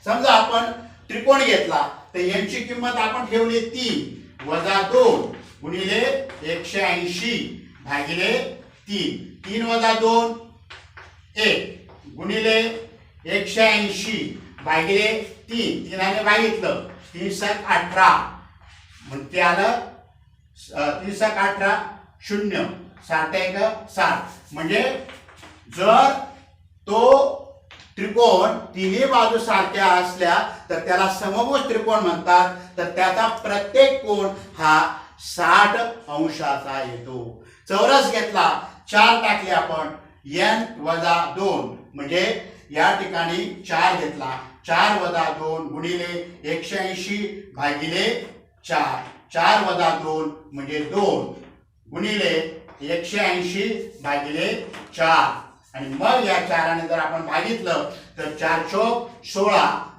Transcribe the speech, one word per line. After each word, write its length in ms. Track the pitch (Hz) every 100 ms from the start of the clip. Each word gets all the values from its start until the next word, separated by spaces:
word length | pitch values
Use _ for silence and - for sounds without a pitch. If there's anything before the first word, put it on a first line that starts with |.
समजा 280 | 190 240 262
आपण 400 | 226 - 226 233 - - - -
त्रिकोण 360 | 214 262 269
घेतला 440 | 247 202 - - - - -
तर 40 | 175
एन 280 | 180 196 -
ची 140 | 247
किंमत 360 | 226 240 240 233
आपण 300 | 226 247 220
ठेवली 340 | 226 226 226
तीन 640 | 220 254 247 175 - - - - 147
वजा 340 | 165 190 196
दोन 540 | 190 254 226 - - - - -
गुणिले 640 | 147 180 190 220 262 277 - -
एकशे 380 | 151 170 - 196
ऐंशी 880 | 196 175 175 175 226 180 - - - -
भागिले 760 | 131 143 147 170 196 240 - - - _ -
तीन, 460 | 196 - - - - -
तीन 180 | 220 233
वजा 260 | 233 226
दोन 400 | 226 226 226 233 - - - _ - - - - - _ 214
एक 520 | 214 - - - - - - -
गुणिले 760 | 185 214 220 220 226 - - - - - 165
एकशे 340 | 196 - 220
ऐंशी 840 | 220 208 208 - 226 220 - - - -
भागिले 720 | 160 160 160 196 214 220 202 - -
तीन, 420 | 233 220 180 175
तीनाने 320 | 190 190 208
भागितलं, 680 | 208 214 226 - 180 135 - - -
तीन 160 | 170 196
सक 340 | - 208 208 196
अठरा, 720 | 180 180 185 185 - - - - _ - - _ - -
मग 180 | 135 -
ते 80 | 180
आलं, 280 | 175 175 214 - - - _ _ _ _ _ _ -
अ, 160 | - 147
तीन 240 | - 190
सक 80 | -
अठरा, 760 | 220 208 196 196 196 220 - - - _ -
शून्य, 360 | 208 208 175 - - - - -
साठ 260 | 165 160
एक 220 | 190 185 196 220 220 -
साठ. 400 | - 175 170 - - -
म्हणजे 520 | 147 165 214 254 - - - - - - - - -
जर 360 | 196 226 269 269 - - - _ _ _
तो 500 | - 214 247 269 554 - - - _ - - -
त्रिकोण 600 | 214 214 233 185 160 -
तिन्ही 460 | - 180 190 220
बाजू 340 | 269 254 226 233
सारख्या 480 | 226 196 180 196 190
असल्या 680 | 180 180 180 175 170 - - -
तर 80 | 165
त्याला 360 | 185 180 190
समभुज 460 | - 202 208 254 277
त्रिकोण 380 | - 220 214 214
म्हणतात, 800 | 180 165 175 180 180 180 - -
तर 60 |
त्याचा 440 | 175 - 240 220 233
प्रत्येक 760 | 226 214 202 202 262 269 269
कोन 240 | 220 208 196 190 - -
हा 400 | 156 156 - - - -
साठ 560 | - - 170 196 202 - 233 - -
अंशाचा 760 | 147 160 - - 120 135 135
येतो. 600 | 127 120 131 127 117 - - - -
चौरस 420 | 196 240 277 -
घेतला, 520 | 233 214 196 - - - - -
चार 320 | 208 226 226
टाकले 280 | 214 - 190
आपण, 360 | - - 160 156 - - _ 139
एन 480 | 160 202 226 226 -
वजा 540 | 156 165 170 170 170 180
दोन, 400 | 196 156 113 - -
म्हणजे 580 | 143 143 175 196 - - - -
या 300 | 147 208 -
ठिकाणी 640 | 190 175 170 175 - - -
चार 280 | 165 240 -
घेतला, 420 | 151 - 117 113 - - -
चार 360 | 170 - 202
वजा 220 | 180 170
दोन 420 | 160 156 156 160 151
गुणिले 760 | 143 165 175 175 175 175 -
एकशे 320 | 147 165 - 196
ऐंशी 760 | 190 185 196 202 208 - - 131
भागिले 800 | 147 147 160 175 220 240 - - _ _ -
चार, 400 | 156 151 - - - _
चार 420 | 165 175 214 185
वजा 140 | 175 165
दोन 420 | 160 156 156 151 - -
म्हणजे 260 | 139 139 151
दोन, 640 | 151 190 202 - - - - - _ _ _
गुणिले 760 | 151 208 208 170 160 - - - -
एकशे 380 | 143 170 170 202
ऐंशी 760 | 190 180 175 185 220 214 - -
भागिले 680 | 143 143 147 156 190 226 - - - -
चार, 600 | 160 160 - - - _ _ 135
आणि 120 | 135
मग 380 | 139 214 254 220
या 220 | 185 175
चाराने 400 | 170 165 165 160
जर 100 | 165
आपण 280 | 160 165 156
भागितलं 640 | - - 233 180 - - - - -
तर 120 | 151 -
चार 220 | 160 165
चोक 640 | - 190 226 233 - - -
सोळा 640 | 196 202 196 - - -